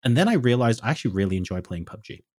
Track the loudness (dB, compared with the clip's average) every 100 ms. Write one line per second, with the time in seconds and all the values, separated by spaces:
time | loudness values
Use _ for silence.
0 | 2 2 4 2 2 2 2 0 -2 -4
1 | -2 -2 0 0 -4 -6 -8 -10 -12 -16
2 | -18 -20 _